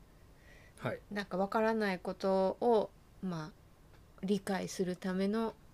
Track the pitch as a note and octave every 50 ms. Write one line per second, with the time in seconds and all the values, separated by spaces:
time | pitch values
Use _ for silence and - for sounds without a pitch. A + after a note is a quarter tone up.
0 | - - - - - - - - - - - - - - - - - B2+ - -
1 | - - G3+ G#3 G3+ - - F3+ F#3+ G3 - A3+ A3 A3 A3+ A3 G#3+ G3+ F#3 F3
2 | - - F#3 - - G3 F#3+ F#3+ F#3+ F#3+ - - - A#3+ A#3 G#3+ - - - -
3 | - - - - - F#3 F3 D#3+ D#3 D#3 - - - - - - - - - -
4 | - - - - - F#3 G#3 G3 G3 - G3 F#3 F#3 F3 - - F#3+ F3 F3+ F3+
5 | - F#3+ F#3 F#3 G3 G3 G#3 A3+ A3+ A3+ - - - -